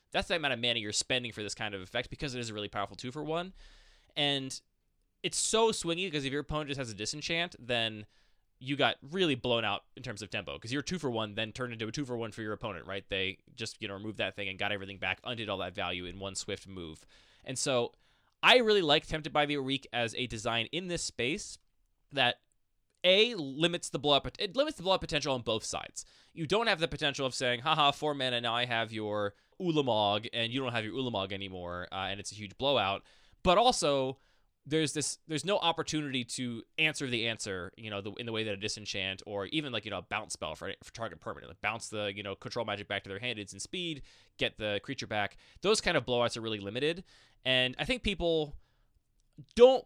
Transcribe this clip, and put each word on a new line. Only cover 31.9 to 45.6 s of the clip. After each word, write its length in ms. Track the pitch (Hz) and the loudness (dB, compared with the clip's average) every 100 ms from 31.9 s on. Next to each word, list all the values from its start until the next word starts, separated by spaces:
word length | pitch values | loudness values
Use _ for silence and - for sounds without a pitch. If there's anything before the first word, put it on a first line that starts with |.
uh, 180 | 95 95 | -4 -4
and 100 | 101 | -6
it's 100 | - | -8
a 40 | |
huge 220 | 104 104 - | -10 -12 -2
blowout. 460 | 135 127 98 98 - _ - _ | 2 4 2 0 -6 _ -20 _
But 160 | 185 180 | 6 8
also, 600 | 240 - 151 139 131 131 _ _ _ _ | 8 6 4 4 2 -4 _ _ _ _
there's 280 | 143 156 151 | -2 2 2
this, 260 | 151 - - - | 0 -4 -6 -4
there's 160 | 156 | -4
no 140 | 175 208 | 2 2
opportunity 680 | 170 165 - 156 143 127 | 2 0 -2 -2 -2 -4
to 400 | 117 - 123 113 - - | -4 -4 -4 -6 -10 0
answer 280 | 156 147 135 | 0 0 -2
the 220 | 120 117 | 0 -2
answer, 440 | 110 110 92 90 - | -2 -4 -6 -6 -10
you 140 | 110 | -8
know, 100 | 101 | -8
the, 120 | 104 | -8
in 140 | 101 117 | -8 -4
the 60 | |
way 100 | 110 | -2
that 100 | 110 | -2
a 20 | 98 | -2
disenchant 640 | 107 - 101 101 95 95 | -4 -6 -6 -4 -4 -4
or 220 | - 101 98 | -6 -6 -2
even, 260 | 156 147 | -4 -2
like, 120 | 113 | -6
you 60 | 107 | -4
know, 80 | 92 | -8
a 40 | |
bounce 320 | - 104 107 | -4 -6 -6
spell 200 | - 80 76 | -8 -6 -6
for, 180 | 92 - | -8 -10
for 100 | - | -14
target 280 | - 110 80 | -10 -10 -8
permanent, 280 | 113 90 64 | -10 -12 -14
like, 120 | - | -4
bounce 260 | 104 113 - | -4 -4 -6
the, 240 | 107 104 | -4 -4
you 80 | 101 | -4
know, 120 | 101 | -8
Control 300 | 98 123 120 | -8 -6 -6
Magic 220 | 107 101 101 | -4 -4 -4
back 180 | 101 | -6
to 40 | 98 | -6
their 120 | 98 | -8
hand, 180 | 123 110 | -6 -6
instant 240 | 98 98 | -8 -10
speed, 400 | - 185 170 143 - - _ - | -8 -6 -6 -8 -12 -20 _ -2
get 220 | 123 - | -2 -2
the 220 | 104 101 | -2 -2
creature 240 | - 131 104 | -4 -10 -4
back. 300 | 107 101 - - - | -2 -2 -4 -20 -2